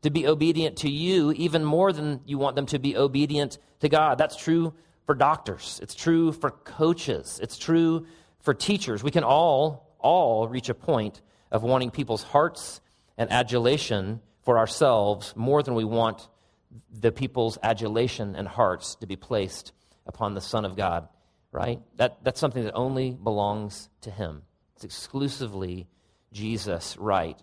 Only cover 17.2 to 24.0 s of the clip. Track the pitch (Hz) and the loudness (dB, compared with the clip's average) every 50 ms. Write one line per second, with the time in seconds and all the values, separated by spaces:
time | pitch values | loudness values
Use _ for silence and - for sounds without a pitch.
17.2 | 135 127 - 127 113 113 110 - - 110 113 95 117 107 107 117 123 123 - - | -6 -4 0 0 0 0 -2 -2 -2 -2 0 0 -2 -2 0 0 0 0 -2 -6
18.2 | 110 101 95 78 104 92 - - 117 95 90 85 - - - _ 113 92 95 92 | -8 -8 -6 -8 -8 -8 0 2 2 2 2 -2 -6 -12 -12 _ -10 -10 -10 -12
19.2 | - - 127 107 95 92 - - - - _ _ _ _ _ _ _ - - - | -8 -4 -2 -2 -2 -4 -8 -14 -18 -20 _ _ _ _ _ _ _ -18 -8 -4
20.2 | 113 101 101 98 - - - 113 104 95 92 98 101 92 85 85 82 - _ _ | -4 -4 -4 -6 -8 -4 -4 -4 -4 -4 -4 -2 -2 -2 -2 -2 -6 -10 _ _
21.2 | _ _ _ _ _ _ - - - - 120 113 - _ _ - 123 127 - _ | _ _ _ _ _ _ -8 -6 -4 -4 -6 -8 -10 _ _ -2 -2 -2 -2 _
22.2 | - 131 123 - - 143 113 127 113 107 - 110 123 131 135 131 131 131 127 131 | -6 -6 -2 0 -2 -2 -2 -2 -6 -4 -2 -2 -2 -2 -2 -2 -4 -4 -6 -4
23.2 | 95 117 107 104 101 101 104 107 107 104 98 - - _ _ _ | -4 -2 0 0 0 0 -2 -4 -6 -10 -12 -14 -18 _ _ _